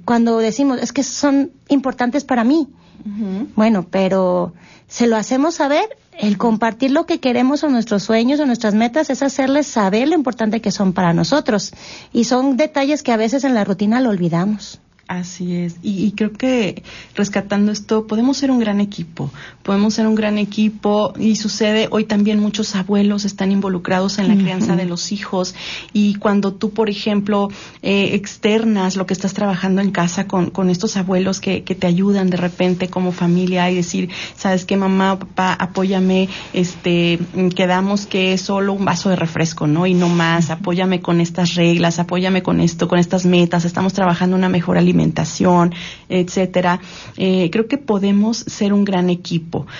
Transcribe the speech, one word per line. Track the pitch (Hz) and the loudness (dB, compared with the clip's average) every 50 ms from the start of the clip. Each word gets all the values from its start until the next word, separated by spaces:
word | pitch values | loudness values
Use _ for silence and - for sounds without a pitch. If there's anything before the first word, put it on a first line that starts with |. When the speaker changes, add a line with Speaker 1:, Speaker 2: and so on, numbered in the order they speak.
| - | -2
Speaker 1:
cuando | - 240 233 233 233 226 226 | 0 2 2 2 2 2 2
decimos, | 220 220 214 - 285 277 254 - | 0 0 0 0 0 0 0 0
"Es | 240 - | -4 -4
que | - 285 262 | -4 -4 -4
son | - - - - 285 277 277 277 - - - _ - | -4 -4 -2 0 2 2 2 0 -2 -6 -14 _ 0
importantes | 285 269 - 262 247 - 247 247 254 294 285 | 0 0 0 -2 -2 -2 -2 -2 0 -2 -2
para | - 262 240 220 | 0 0 2 2
mí". | 247 302 330 277 - - - - - - - - | 2 2 2 0 -2 -8 -18 -20 -20 -20 -14 -12
Speaker 2:
Ujú. | 214 202 208 214 190 190 196 277 - - | -10 -8 -6 -6 -6 -4 -6 -6 -4 0
Speaker 1:
Bueno, | 214 220 226 214 185 170 180 | 2 4 4 4 2 0 -2
pero | - 190 190 185 190 190 185 180 180 175 175 175 - - - - - - _ | 0 0 2 2 2 2 2 2 2 0 -2 -4 -6 -14 -20 -20 -20 -20 _
se | _ - - 240 | _ -2 0 2
lo | 233 220 | 2 2
hacemos | 220 202 - 262 262 285 339 339 | 0 0 0 0 2 2 0 0
saber. | - 302 269 285 330 427 440 - - _ _ - | 0 0 0 2 0 0 -2 -6 -14 _ _ -8
El | - 208 214 202 190 | -4 -2 -2 0 2
compartir | 240 233 220 214 233 226 220 - 269 262 | 2 0 2 2 0 -2 0 0 0 2
lo | 277 320 330 | 2 0 0
que | 339 339 320 | 0 -4 -2
queremos | - 254 233 240 247 262 294 294 320 | 0 0 2 2 2 2 2 0 0
o | 294 | 0
nuestros | 254 233 220 - 208 196 - | 0 0 0 0 -2 -2 0
sueños | - 226 226 233 254 294 294 | 0 0 2 2 2 2 2
o | 302 | 2
nuestras | 262 240 233 - 208 202 | 0 0 0 0 2 2
metas | 214 233 240 240 311 302 - | 2 2 2 2 0 0 0
es | 262 - | -2 -2
hacerles | 277 269 - - 269 262 277 302 285 | -2 -2 0 0 0 2 2 2 0
saber | - - 226 202 190 202 220 262 | 0 0 0 0 2 2 2 2
lo | 302 359 | 2 2
importante | 330 240 262 220 - 226 214 214 226 | 2 0 0 -2 -2 -2 -2 -2 -2
que | - 208 | -2 -2
son | - - 202 190 175 | -2 0 0 0 2
para | 196 180 170 170 | 2 2 2 2
nosotros. | 170 170 - 269 302 294 - 220 202 - - - - - - - - - - | 2 2 2 0 0 2 0 0 0 -2 -6 -12 -16 -20 -20 -18 -20 -16 -4
Y | - 240 226 | 0 0 2
son | 233 262 254 262 277 262 | 2 2 2 2 2 2
detalles | 226 302 302 - 285 277 277 302 - - | 2 0 0 0 0 0 0 0 0 0
que | 254 | 0
a | 233 | 0
veces | 214 220 220 247 277 269 | 2 2 0 0 0 0
en | 269 247 | 2 2
la | 214 196 | 2 0
rutina | 185 190 190 208 208 226 254 | 0 0 0 0 2 2 2
lo | 262 233 | 2 2
olvidamos. | 202 175 175 165 170 170 185 208 214 202 - - - - _ _ _ _ _ | 0 0 0 0 0 0 0 0 -2 -4 -8 -14 -18 -20 _ _ _ _ _
Speaker 2:
Así | - 180 180 180 180 - - 180 180 175 | -10 -8 -8 -8 -10 -10 -8 -6 -4 -4
es, | 175 175 170 170 - - | -4 -4 -6 -6 -6 -6
y, | 214 196 180 196 | -4 -2 0 -2
y | 202 202 | -2 0
creo | - 214 214 214 | -2 -4 -4 -2
que | - 262 262 262 240 208 160 - - - - - - - - - | -2 -2 0 0 0 0 -2 -4 -8 -14 -18 -20 -20 -20 -10 -4
rescatando | - 202 202 202 202 196 - 202 202 208 208 | -2 -2 0 -2 -4 -2 -2 0 0 2 0
esto, | 214 214 - - 220 220 220 | 0 -4 -2 -2 -2 -2 0
podemos | 214 214 220 240 269 277 | -2 -2 0 2 2 2
ser | - 285 269 | 0 0 2
un | 254 | 2
gran | 240 226 208 202 202 | 2 2 0 0 0
equipo, | 208 202 - - 170 - - - 143 139 - - - - - - | 0 -2 -4 -8 -12 -10 -8 -8 -8 -8 -10 -12 -18 -20 -20 -10
podemos | - - 196 202 208 220 214 | -4 -2 0 2 2 2 2
ser | 226 220 | 2 2
un | 220 220 | 2 2
gran | 214 214 208 208 208 | 2 0 0 0 0
equipo, | 208 202 - 214 214 214 214 - - 208 208 208 208 185 - - | -2 -2 0 0 0 0 0 0 0 2 2 2 0 0 -2 0
y | - 220 214 | 2 2 2
sucede | 214 - 208 - - 220 214 214 220 214 - | 2 -2 -4 -2 0 0 2 2 2 0 2
hoy | - 214 214 | 0 0 0
también | 214 214 202 208 214 208 208 | 2 2 2 2 2 2 2
muchos | 208 208 208 - 214 - - | 0 0 0 -2 -4 -2 -2
abuelos | 190 185 196 202 202 202 202 208 202 202 | -4 -2 0 2 2 4 2 2 0 -2
están | 196 202 - 196 190 | -4 -4 -2 0 0
involucrados | 196 196 190 196 185 175 180 180 185 180 190 196 196 | 0 0 0 0 -2 -4 -2 -2 0 0 0 0 -2
en | 208 196 202 | 0 2 4
la | 208 | 4
Speaker 3:
Ujú. | 196 | 4
Speaker 2:
crianza | 190 190 185 180 - - 175 | 4 2 0 0 0 0 0
de | 180 185 | 0 0
los | 175 175 170 - - | -2 -4 -6 -6 -6
hijos, | 208 202 - - 202 185 185 185 - - - - - - - - - | -6 -8 -6 -4 -4 -2 -2 -4 -8 -12 -14 -14 -14 -14 -14 -4 0
y | 208 208 202 202 | 2 2 2 0
cuando | 202 - 214 202 202 202 196 196 | 0 0 2 2 2 0 0 -2
tú, | - 226 214 | -4 -4 -4
por | 214 226 220 202 | -2 -2 -2 -2
ejemplo, | 202 208 - 214 208 202 202 208 208 202 202 196 - - - - - - - | -2 -4 -4 -2 -2 0 0 0 0 0 0 -2 -6 -12 -18 -20 -18 -8 -4
eh, | 180 202 202 196 - - | 0 0 0 0 0 -2
externas | 202 202 - - - - 208 214 220 220 226 214 196 185 185 190 | -4 -4 -6 -10 -4 0 0 2 2 2 2 0 2 0 0 -2
lo | 190 185 | -2 -4
que | - 190 | -4 -4
estás | 170 - 190 - | -2 -2 -4 -2
trabajando | - 208 202 185 180 190 190 185 196 202 | -2 -2 -2 -2 -2 0 0 0 2 0
en | 190 | 0
casa | 196 175 175 175 - 196 190 | 0 0 -2 -2 -2 -4 -4
con, | - - 185 175 - | -2 -2 -2 -2 -2
con | - 196 190 185 | -2 0 0 0
estos | 180 180 220 220 - | 0 0 -2 -2 -2
abuelos | 196 180 190 185 185 190 190 190 190 | -2 -2 0 0 0 0 0 -2 -2
que, | - 196 180 - - | -2 -4 -4 -4 -4
que | - 185 | -6 -4
te | 185 190 | -2 0
ayudan | 175 175 185 196 202 202 196 185 185 | 0 2 2 2 2 2 2 2 0
de | 180 | 0
repente | 175 180 175 - - 185 185 180 180 185 | 0 -2 -4 -2 0 0 0 0 0 -4
como | 180 - 185 185 180 | -4 -2 -2 -2 -2
familia, | 175 - 175 170 175 180 185 180 180 180 175 180 | -2 0 0 2 2 2 2 0 0 0 0 0
y | 185 | 0
decir, | 180 175 175 - 190 185 175 - - - - - | 0 -2 -2 -2 -4 -4 -4 -8 -12 -12 -14 -12
"¿Sabes | - - 196 190 180 185 | -4 -2 0 0 0 0
qué, | - 196 | 0 0
mamá, | 196 196 190 190 190 190 190 190 190 | 0 2 2 2 2 2 2 0 -2
papá? | 190 - - - 185 185 - | -6 -6 -4 -2 0 0 0
Apóyame, | - 185 175 - 190 190 190 196 185 185 185 190 185 190 190 - - - - - | -2 -4 -4 -2 -2 0 0 0 2 2 2 2 2 0 -2 -4 -10 -14 -6 -2
este, | 190 180 180 - - - 180 175 170 170 170 170 170 175 - - 185 185 180 175 | -2 -2 -2 -4 -4 -2 0 2 2 2 2 0 0 -2 -4 -2 0 0 0 2
quedamos | 190 185 180 180 185 190 202 208 202 202 | 0 0 2 2 2 2 0 0 -2 -2
que | - - 190 185 185 190 | -2 -2 0 0 2 0
es | 185 | 0
solo | - - 202 196 196 202 196 | -2 -2 -2 0 0 0 0
un | 196 190 | 0 0
vaso | 143 170 175 - 196 | 0 0 0 0 0
de | 180 | 0
refresco, | 180 170 165 - 156 160 165 - - 165 | 0 0 -2 -2 -2 -2 -2 -2 -2 0
¿no? | 147 151 170 180 | 0 2 2 2
Y | 185 180 | 2 2
no | 180 180 175 | 4 4 4
más, | 175 170 165 165 165 170 165 143 | 2 2 2 2 2 2 2 0
apóyame | 160 170 196 180 175 185 185 190 185 175 | -2 -4 -4 -2 -2 0 0 0 0 0
con | - 175 170 170 | 0 0 2 2
estas | 170 170 - 185 175 170 - | 0 0 0 -2 -2 0 2
reglas, | 175 170 170 170 170 165 170 165 175 | 2 2 4 4 4 2 0 0 -2
apóyame | 175 175 180 180 185 185 185 185 | -2 -2 -2 -2 0 0 0 0
con | 185 180 175 170 | 0 0 2 2
esto, | 170 165 165 - 170 | 2 2 0 -2 -2
con | 170 185 | 2 2
estas | 175 175 175 190 185 180 | 2 2 2 0 2 2
metas, | 180 180 175 175 170 175 170 165 | 4 4 4 4 4 2 0 0
estamos | 175 175 185 185 190 - | 0 -2 -2 -2 -2 0
trabajando | 202 190 180 175 175 185 180 185 | 0 2 2 2 2 2 2 2
una | 185 185 185 | 2 2 2
mejor | 185 175 175 180 180 175 | 2 0 0 2 2 4
alimentación", | 175 180 180 165 156 160 160 170 165 160 - - 185 185 175 175 170 175 175 - - - - - - - | 4 4 4 4 2 2 0 -2 -4 -4 -2 0 2 4 4 4 4 2 0 -4 -10 -14 -16 -18 -10 -4
etcétera. | 185 185 180 180 - 196 185 180 185 180 180 175 180 180 - - - - - - - | -2 -2 -2 0 0 -2 -2 0 0 0 2 2 0 -2 -4 -12 -18 -18 -18 -16 -6
Eh, | - 185 185 185 185 175 165 | -2 0 2 2 2 2 2
creo | 165 220 220 | 0 0 0
que | 220 285 | 0 -2
podemos | 277 - - 214 190 196 202 202 202 208 226 233 | -4 -2 -2 0 0 2 2 2 2 2 2 -2
ser | - - - - - 214 202 202 | -4 -8 -10 -4 -2 0 2 2
un | 202 202 | 2 2
gran | 202 196 180 180 180 | 2 2 2 2 2
equipo, | 175 175 - - 175 165 - - - - 143 - - | 0 -2 -2 -4 -4 -4 -4 -4 -6 -8 -8 -8 -14